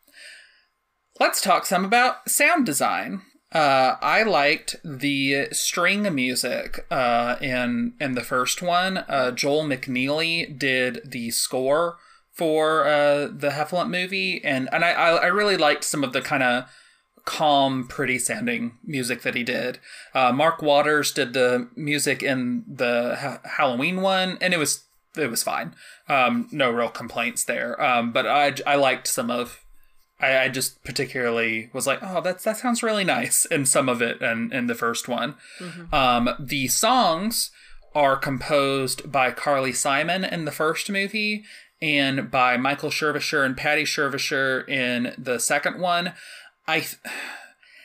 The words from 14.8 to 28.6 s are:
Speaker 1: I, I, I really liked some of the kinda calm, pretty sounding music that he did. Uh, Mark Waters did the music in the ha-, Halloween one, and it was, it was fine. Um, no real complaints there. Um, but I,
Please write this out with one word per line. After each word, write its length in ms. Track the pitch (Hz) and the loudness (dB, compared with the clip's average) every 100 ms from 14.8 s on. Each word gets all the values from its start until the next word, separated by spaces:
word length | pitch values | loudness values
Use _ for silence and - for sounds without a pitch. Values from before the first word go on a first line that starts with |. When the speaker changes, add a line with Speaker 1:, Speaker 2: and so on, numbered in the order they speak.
Speaker 1:
I, 80 | 170 | 2
I, 160 | - 165 165 | 4 4 4
I 100 | 180 | 2
really 300 | 196 208 185 | 2 2 4
liked 260 | 151 147 | 2 2
some 200 | - 156 | -2 -2
of 80 | 135 | -2
the 100 | 131 | -2
kinda 460 | 123 143 127 123 127 - - _ _ _ - | -2 0 2 0 -4 -14 -20 _ _ _ -8
calm, 600 | - 156 143 135 131 123 | 0 4 4 4 0 -6
pretty 300 | - 131 123 | -4 -2 -2
sounding 580 | - 110 120 117 117 - | -2 -2 -2 -4 -6 -10
music 380 | - 143 120 120 | -8 -4 -4 -4
that 120 | 131 | -4
he 80 | 123 | -4
did. 360 | 120 123 123 127 - - - | -2 -4 -4 -8 -14 -20 -6
Uh, 180 | 131 127 | 2 2
Mark 300 | 127 160 165 | 4 2 2
Waters 480 | 156 143 147 151 139 | 4 4 4 2 0
did 200 | - 127 | -2 -2
the 360 | 127 123 123 120 - | 2 2 2 -2 -8
music 460 | 151 147 143 131 | -4 0 0 0
in 420 | 123 131 123 120 113 | 0 -2 -2 -4 -6
the 480 | 135 123 120 120 123 | -4 0 0 0 -4
ha-, 200 | 139 120 - - | -6 -10 -8 0
Halloween 440 | 143 120 151 185 | 0 0 -2 0
one, 380 | 190 190 185 180 | 0 2 0 -2
and 140 | 185 | -2
it 40 | 175 | 0
was, 260 | 143 - - _ _ - | 0 -2 -8 _ _ -6
it 120 | 139 | -4
was 140 | 113 | -2
fine. 320 | - - 165 - - - - | -4 -4 -6 -12 -20 -16 -2
Um, 400 | 143 123 120 117 | 2 4 2 -2
no 180 | 151 131 | 0 0
real 180 | 117 117 | 2 -2
complaints 540 | - 120 123 117 117 | -4 -8 -4 -4 -2
there. 360 | - 123 120 - | -4 -4 -4 -2
Um, 300 | 143 123 117 | 2 2 2
but 140 | 123 113 | 0 2
I, 260 | 139 143 135 | 4 2 0